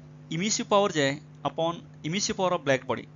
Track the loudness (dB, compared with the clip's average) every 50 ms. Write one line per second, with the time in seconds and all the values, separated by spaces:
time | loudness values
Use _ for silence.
0 | -20 -20 -20 -18 -10 -6 -4 -2 -2 0 -2 -2 0 4 4 4 4 4 2 2
1 | 2 2 0 -4 -8 -16 -10 -6 -6 -6 -2 -2 -2 -2 -2 -4 -10 -18 -14 -8
2 | -6 -4 -2 -2 -2 -2 -2 0 0 0 0 0 0 0 0 0 0 -2 -4 -4
3 | -6 -10 -18